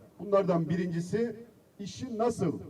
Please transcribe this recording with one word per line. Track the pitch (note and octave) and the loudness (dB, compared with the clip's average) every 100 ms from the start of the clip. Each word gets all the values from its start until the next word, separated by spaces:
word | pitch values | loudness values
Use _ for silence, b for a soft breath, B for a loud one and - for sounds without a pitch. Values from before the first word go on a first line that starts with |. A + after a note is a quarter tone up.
| - - | -18 -12
Bunlardan | G3+ G3 F3+ F3 D3+ | 2 4 4 2 2
birincisi, | F3 F3 E3+ E3+ G#3 A#3 G#3 - - - - | 0 0 -2 0 0 0 -4 -14 -20 -20 -12
"İşi | G3+ - C4 G#3+ | -12 -10 -6 0
nasıl | A#3+ - F3 - - | 0 2 0 -2 -6